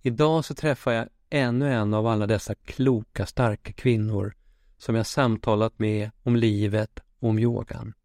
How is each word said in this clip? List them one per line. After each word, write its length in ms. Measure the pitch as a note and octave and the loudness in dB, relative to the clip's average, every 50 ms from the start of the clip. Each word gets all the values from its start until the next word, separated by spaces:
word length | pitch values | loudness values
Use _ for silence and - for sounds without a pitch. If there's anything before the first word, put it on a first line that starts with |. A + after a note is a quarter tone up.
| _ | _
Idag 380 | C3 A#2 A2 D3+ D#3 D#3+ E3 D3+ | -2 0 2 2 2 2 0 -2
så 100 | - C#3 | -4 -8
träffar 380 | - - D#3 C3+ - - B2+ | -4 -2 -2 -2 0 -2 -2
jag 160 | A#2 A2+ A#2 - _ _ _ _ | 0 0 -2 -6 _ _ _ _
ännu 420 | - C#3+ C3 A#2+ A#2+ B2 C#3+ C#3+ | -2 0 0 2 0 0 0 0
en 220 | C3 A2+ G#2 G#2 G#2+ | 0 0 0 0 0
av 120 | G#2+ G#2+ | 0 2
alla 200 | A2+ A2+ G#2+ G#2 | 2 0 0 2
dessa 280 | G#2 A2 G2+ - - G#2 | 0 0 -2 -2 -6 -10
kloka, 720 | _ _ - - - C3 C3+ B2+ A2 G#2+ _ _ - G2 | _ _ -14 -4 0 2 2 2 2 -2 _ _ -6 -6
starka 460 | - - - B2+ A2+ G#2 - _ - | -4 0 0 0 0 0 -2 _ -16
kvinnor 640 | - - - B2+ A#2 A2 G#2+ A2 G#2+ G2 G2 G2+ - _ _ - _ _ _ _ _ _ | -16 -2 0 0 2 2 0 0 -2 -2 -4 -4 -8 _ _ -20 _ _ _ _ _ _
som 160 | - - A2+ | -4 -2 -2
jag 120 | A2+ A2 | 0 -2
samtalat 720 | - - D3+ C3+ A#2+ A2 G2+ - A#2 G#2+ G#2 A2 A2+ _ - | -2 0 0 2 2 0 0 0 0 2 2 0 -2 _ -2
med 320 | A2 G#2+ G#2+ G#2 G#2 G#2+ - _ | -2 -2 0 -2 -4 -6 -10 _
om 140 | _ B2+ A#2+ | _ 0 2
livet 640 | A#2 A#2 A2 G#2 G2+ G#2 G2+ G2+ G#2+ G#2+ - _ - _ _ _ _ | 4 4 2 2 2 0 0 0 -2 -2 -4 _ -20 _ _ _ _
och 100 | - A#2 | -2 0
om 100 | A2 G#2+ | 2 2
yogan. 560 | A2+ A#2+ A#2 G#2 - - - A#2+ A2+ A2 - _ | 2 0 0 -2 -6 -8 -12 -12 -12 -14 -14 _